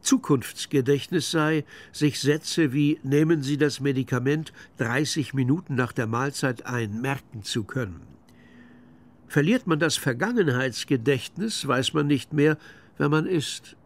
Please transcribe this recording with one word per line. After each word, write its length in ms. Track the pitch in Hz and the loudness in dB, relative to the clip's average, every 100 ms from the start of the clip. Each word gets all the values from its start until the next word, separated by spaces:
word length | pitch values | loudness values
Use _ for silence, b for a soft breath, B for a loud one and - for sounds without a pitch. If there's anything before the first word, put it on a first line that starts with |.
Zukunftsgedächtnis 1300 | - 262 - 139 - - - 143 127 143 - 175 139 | 2 0 2 0 0 -12 -2 0 2 0 0 -4 0
sei, 340 | 170 151 156 143 B B | 0 2 0 -4 B B
sich 280 | - 147 - | 0 0 2
Sätze 540 | 135 151 - - 156 | 0 0 0 0 2
wie 260 | 131 147 156 | 2 2 0
"Nehmen 400 | 135 143 160 165 | 2 2 4 2
Sie 160 | 135 143 | 2 2
das 220 | 147 - | 0 2
Medikament 720 | 139 131 127 127 127 151 156 B B - | -2 -2 0 0 0 -2 -4 B B -6
dreißig 560 | 113 123 151 - 135 | -2 0 -2 -2 -2
Minuten 400 | 135 123 160 - | 0 0 0 0
nach 200 | 127 123 | -2 -2
der 120 | - 113 | -2 -2
Mahlzeit 640 | 117 139 139 139 113 - | 0 -2 -2 -2 -2 -6
ein", 340 | 123 110 107 | -4 -4 -4
merken 400 | 131 135 - 113 | -4 -4 -8 -14
zu 220 | - 123 | -6 -6
können. 380 | 101 135 107 85 - - _ B B B B B B B B B - | -4 -6 -6 -10 -18 -20 _ B B B B B B B B B -2
Verliert 380 | 151 147 247 185 | 0 2 2 2
man 140 | 156 | 0
das 180 | 160 - | 2 0
Vergangenheitsgedächtnis, 1700 | 143 120 190 240 165 123 131 113 - 135 113 131 - - 220 - 139 | -2 -2 -2 2 2 2 -2 -4 -2 0 2 0 -2 -6 -6 -4 0
weiß 260 | 127 131 | 0 2
man 120 | 156 147 | 0 2
nicht 280 | 139 - | 0 0
mehr, 260 | 151 151 151 B B B - | 2 4 2 B B B -2
wer 100 | 143 | 2
man 160 | 156 156 | 2 0
ist. 500 | 175 131 - - - | -2 -4 -10 -14 -20